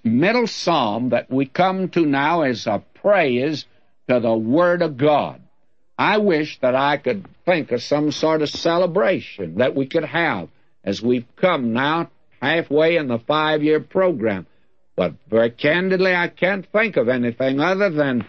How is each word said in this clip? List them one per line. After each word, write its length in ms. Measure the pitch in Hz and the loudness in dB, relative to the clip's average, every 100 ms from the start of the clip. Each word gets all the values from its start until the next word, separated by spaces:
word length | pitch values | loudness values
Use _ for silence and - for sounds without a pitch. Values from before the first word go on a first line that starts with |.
middle 420 | 117 117 180 240 226 | -2 2 2 2 -2
psalm 600 | - - 156 113 107 127 | -2 0 0 0 -2 -2
that 220 | 120 - | -2 -2
we 160 | 131 135 | -2 -2
come 420 | - 185 190 185 | 0 0 0 -2
to 140 | 170 | 0
now 380 | 156 139 147 170 | 0 2 0 0
is 240 | 139 110 - | 0 -2 -4
a 180 | 101 - | -4 -6
praise 720 | - 190 202 151 123 143 143 - _ _ _ - | -4 2 2 2 0 0 -4 -8 _ _ _ -2
to 140 | 123 | 0
the 160 | 113 113 | 2 0
Word 460 | 110 147 175 175 | 2 2 2 2
of 160 | 165 131 | -2 0
God. 420 | 147 143 87 65 - _ _ _ _ - | 2 2 0 -8 -20 _ _ _ _ -4
I 200 | 151 214 | 0 2
wish 420 | 208 156 151 - | 2 0 -2 -2
that 160 | 127 127 | 0 2
I 220 | 143 147 | 2 0
could 280 | 131 104 - - | -2 -6 -8 -8
think 280 | - 175 123 | -2 0 0
of 100 | 120 | -4
some 300 | - 147 151 | -2 0 0
sort 300 | 139 156 160 | 0 0 0
of 80 | 147 | -2
celebration 1080 | - 165 170 185 170 220 180 - - 85 87 | -2 -2 0 0 0 0 -2 -6 -12 -8 -2
that 180 | 131 | 0
we 120 | 127 135 | 0 -2
could 180 | 165 | -2
have 440 | 151 151 165 104 82 - _ _ | -2 -2 -2 -2 -8 -16 _ _
as 180 | - 98 | -6 -4
we've 240 | 113 123 120 | 0 -2 -4
come 380 | - 185 160 120 | -2 0 0 0
now 380 | 117 139 165 165 _ _ _ | 0 0 -2 -4 _ _ _
halfway 560 | 131 165 156 147 160 170 | -2 -2 0 2 2 2
in 100 | 139 | 0
the 100 | 117 | -4
five-year 600 | - 151 156 151 151 156 | -2 0 2 0 2 0
program. 680 | - 185 185 139 110 95 80 _ _ _ _ | 0 0 0 0 -2 -4 -8 _ _ _ _
But 200 | - 87 73 - | -4 -4 -4 -2
very 220 | 110 117 | 0 0
candidly, 640 | - 147 175 185 185 185 | 0 0 0 0 0 2
I 140 | 180 175 | 0 -2
can't 380 | - 180 196 - | -2 -2 -2 -4
think 260 | 208 226 160 | -2 0 0
of 120 | 117 | 0
anything 500 | 127 120 117 135 139 | 0 -2 -2 -2 0
other 300 | 165 190 202 | 0 0 0
than 380 | 151 143 123 | 0 0 -2